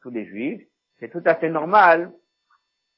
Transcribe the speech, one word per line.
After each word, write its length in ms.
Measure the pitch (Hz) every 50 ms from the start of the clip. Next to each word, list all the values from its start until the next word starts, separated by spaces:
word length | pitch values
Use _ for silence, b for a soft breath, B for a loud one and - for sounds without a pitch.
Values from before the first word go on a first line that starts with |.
tous 80 | _ 131
les 160 | 123 113 101
Juifs, 420 | 87 95 104 120 151 226 - - _ _ _ _ _ _ _
c'est 100 | 120 117
tout 140 | - 175 170
à 100 | 180 160
fait 140 | - 170 160
normal 640 | 165 156 151 170 196 214 190 175 165 170 175 185 - _ _ _ _ _ _ _ _ _ _ _ _ _ _ _ _